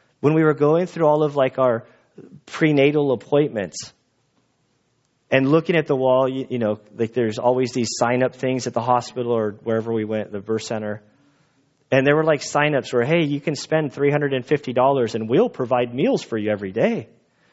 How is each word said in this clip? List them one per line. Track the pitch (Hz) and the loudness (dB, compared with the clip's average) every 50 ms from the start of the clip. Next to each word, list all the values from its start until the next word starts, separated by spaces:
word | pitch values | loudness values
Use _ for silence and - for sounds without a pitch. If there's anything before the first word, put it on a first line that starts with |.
| _ _ _ _ | _ _ _ _
When | - 147 156 | 0 2 2
we | 160 160 | 4 2
were | 156 147 | 2 2
going | 135 147 147 156 170 185 175 | 2 2 2 2 2 0 -2
through | - 170 165 151 | -4 0 2 2
all | 151 151 151 | 2 2 0
of, | 147 143 | 0 0
like, | 143 131 131 - 135 | 0 0 0 2 2
our | 131 127 113 113 - - _ _ _ _ _ - - - - - _ | 2 2 2 0 -4 -10 _ _ _ _ _ -20 -20 -20 -20 -20 _
prenatal | - - - 165 156 147 139 135 147 147 151 143 139 123 | -16 -4 0 2 2 4 6 4 4 4 2 2 0 0
appointments | 107 - - 147 143 151 143 120 107 95 85 - - - - _ _ _ _ _ _ _ _ _ _ _ _ _ _ _ _ _ _ _ _ _ _ _ _ _ _ _ - | -2 -2 0 2 2 2 2 0 -4 -6 -6 -8 -14 -18 -18 _ _ _ _ _ _ _ _ _ _ _ _ _ _ _ _ _ _ _ _ _ _ _ _ _ _ _ 0
and | - 135 135 135 | 2 2 4 4
looking | 151 165 160 - 175 160 | 2 2 2 2 0 0
at | 151 - | 0 0
the | 143 | -2
wall, | 131 131 131 127 131 135 131 | 0 2 2 2 2 2 0
you, | 131 135 127 - | -2 -6 -6 -6
you | 123 120 | -4 -2
know, | 113 104 104 - - _ - | -2 -2 -2 -4 -8 _ -6
like, | - 117 113 - | -4 -4 -2 0
there's | 127 120 110 107 117 | -2 -2 -2 -2 0
always | 120 120 127 131 131 117 | 0 0 2 2 0 -2
these | - 131 113 - - | -2 -4 -4 -4 -2
sign-up | - 120 117 131 123 127 123 - | -2 -2 0 2 0 0 -2 -2
things | - - 131 131 127 - 123 | -4 -4 -4 -4 -4 -6 -4
at | - | -6
the | 117 | -4
hospital | 113 127 123 120 117 - - 127 120 120 | 0 0 0 0 0 -4 -8 -8 -4 -2
or | 120 113 107 104 101 110 - | -2 0 -2 -4 -6 -8 -6
wherever | 117 113 113 110 117 113 | -4 -2 -2 -2 -2 -4
we | 110 107 | -4 -4
went, | 107 110 107 101 - 104 | -4 -4 -6 -6 -6 -10
the | 101 | -12
birth | 92 107 110 110 - | -6 -4 -4 -4 -4
center. | - 117 107 107 104 104 107 _ _ _ _ _ _ _ _ _ _ _ _ _ _ _ _ _ - | -6 -8 -6 -6 -8 -8 -10 _ _ _ _ _ _ _ _ _ _ _ _ _ _ _ _ _ 0
And | 127 135 131 | 0 2 4
there | 143 147 | 4 2
were, | 156 156 | 2 2
like, | 160 151 135 - | 2 0 0 -2
sign-ups | - - 147 147 151 151 131 110 - | -4 -2 0 0 2 0 -2 -2 0
where, | 135 120 117 | -2 0 0
"Hey, | 139 165 175 160 | 2 2 0 0
you | 143 143 143 | 0 -2 -4
can | - 170 147 | -4 -6 -6
spend | - - - 156 156 156 135 - | -6 -6 -2 -2 -2 -2 -2 -4
three | 139 143 143 | -2 0 0
hundred | 147 147 147 139 135 | 2 2 0 0 -2
and | 131 117 | -4 -2
fifty | - 151 147 - 131 120 | 0 -2 -2 -2 -2 0
dollars | 123 123 139 139 135 117 107 - | 2 2 2 2 2 0 -2 -2
and | 110 113 110 | -6 -4 0
we'll | 123 175 247 240 | 2 2 2 0
provide | - - 131 113 127 120 123 120 120 | 0 -6 -4 0 0 0 0 -2 -2
meals | 127 175 262 262 170 - | -2 0 0 0 0 -4
for | - 117 110 | -4 -6 -4
you | 104 107 | -2 -2
every | 104 98 104 95 92 | -2 -2 -4 -6 -2
day." | 113 156 226 233 165 110 - _ _ _ _ _ _ _ _ | 0 0 0 0 -4 -8 -12 _ _ _ _ _ _ _ _